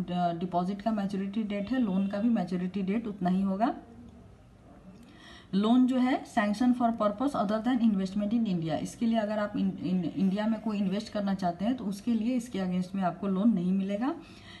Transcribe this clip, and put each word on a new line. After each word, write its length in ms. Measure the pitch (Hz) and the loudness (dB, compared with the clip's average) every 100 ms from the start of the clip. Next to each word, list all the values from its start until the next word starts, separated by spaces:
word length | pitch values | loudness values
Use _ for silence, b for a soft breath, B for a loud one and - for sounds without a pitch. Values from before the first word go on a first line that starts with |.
| 180 | -4
अ, 220 | 180 175 | 0 0
डिपॉजिट 500 | 170 185 175 180 202 | 0 -2 -2 -2 -2
का 80 | 226 | -2
मैच्योरिटी 520 | 214 196 196 196 220 | 0 -2 -2 -4 -2
डेट 280 | 208 202 202 | -2 -4 -2
है, 80 | 262 | 0
लोन 280 | 214 190 196 | 2 2 0
का 120 | 202 | 0
भी 100 | 240 | 2
मैच्योरिटी 540 | 220 175 180 180 208 | 2 0 -2 -2 -2
डेट 240 | 185 220 220 | -2 -2 -4
उतना 240 | 196 180 | -2 0
ही 120 | 185 | 2
होगा। 320 | 196 190 254 - - - - - - - - - - - - - B B B B B | 2 2 0 0 -10 -20 -20 -20 -20 -20 -20 -20 -20 -20 -20 -20 B B B B B
Loan 320 | 190 214 254 254 | 2 4 6 6
जो 120 | 262 | 4
है 260 | 254 311 | 2 2
sanction 500 | - - 208 202 247 | 0 0 2 2 2
for 160 | 240 233 233 | 4 2 2
purpose 320 | 208 202 269 | 0 0 -2
other 340 | - 202 220 | 0 0 0
than 140 | 226 254 | 0 2
investment 520 | 226 190 190 208 202 | 4 2 0 -2 0
in 140 | 233 214 | 2 2
India, 260 | 175 160 | 0 0
इसके 340 | 147 - - 226 | -2 -4 -2 0
लिए 120 | 226 | 2
अगर 200 | 208 214 | 0 -2
आप 140 | 208 190 | -2 0
इन, 220 | 196 - | -2 -2
इन, 220 | 190 185 | -2 0
India 420 | 165 - 190 202 214 | 0 0 2 2 0
में 140 | 214 | -2
कोई 180 | 226 202 | -2 -2
invest 340 | 190 202 - | 0 -2 -4
करना 220 | 214 202 | -4 -2
चाहते 300 | 190 175 170 | 0 -2 0
हैं 120 | 208 262 | -2 -2
तो 80 | |
उसके 300 | 196 196 - | -4 -4 -2
लिए 220 | 220 226 254 | 0 0 -2
इसके 220 | - 196 | -2 -4
against 360 | 185 180 180 | -2 -2 -2
में 80 | 196 | -2
आपको 260 | 180 - 202 | -2 0 -2
loan 240 | 190 233 | 2 2
नहीं 200 | 185 180 | 2 2
मिलेगा। 420 | 190 190 202 269 339 B B B B | 0 0 -2 -2 -4 B B B B